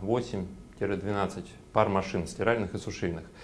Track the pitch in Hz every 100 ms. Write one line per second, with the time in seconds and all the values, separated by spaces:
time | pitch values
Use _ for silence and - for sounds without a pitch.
0 | 95 120 123 101 90 - - - 101 98
1 | 98 101 95 92 - - - 110 104 98
2 | 92 95 80 - 101 117 98 98 - -
3 | 92 82 - -